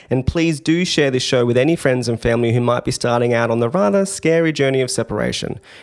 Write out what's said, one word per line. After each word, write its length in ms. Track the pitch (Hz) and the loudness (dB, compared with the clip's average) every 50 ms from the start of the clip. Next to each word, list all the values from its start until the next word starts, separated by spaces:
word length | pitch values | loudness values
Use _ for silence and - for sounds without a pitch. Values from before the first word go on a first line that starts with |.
| - - | -8 -4
And 180 | 120 131 127 | -4 -2 0
please 340 | - - 170 160 165 160 139 | 0 0 0 0 0 0 -2
do 240 | - 160 160 170 185 | 0 0 0 0 0
share 260 | 175 - - 147 139 | 0 0 0 2 2
this 140 | 127 127 - | 0 0 -2
show 200 | - 139 123 120 | 0 0 2 2
with 140 | 120 117 127 | 2 2 2
any 160 | 131 - - | 2 2 0
friends 320 | - - 139 127 127 120 120 | 0 0 0 0 0 0 -2
and 100 | 117 110 | -4 -2
family 360 | - 123 117 117 120 117 113 | 0 0 0 2 2 2 0
who 60 | 123 | 2
might 240 | 120 120 120 120 - | 2 0 0 0 -2
be 80 | - 120 | -4 -4
starting 420 | - - 120 120 120 120 120 120 | -4 -2 0 0 2 2 2 2
out 160 | 117 117 117 | 0 0 0
on 80 | 117 117 | 0 0
the 100 | 117 117 | 0 0
rather 380 | 151 185 202 202 202 196 196 | 0 0 0 2 2 0 0
scary 460 | 190 - - - 160 165 165 165 160 151 | -2 -4 -4 -2 0 2 2 2 0 0
journey 280 | 143 139 135 135 131 | 0 0 0 2 0
of 120 | 131 127 - | -2 -2 -2
separation. 680 | - 113 - 107 - 60 62 - - - - - - - - - - | -4 -4 -4 -4 -4 -4 -4 -4 -6 -6 -8 -10 -12 -14 -20 -20 -20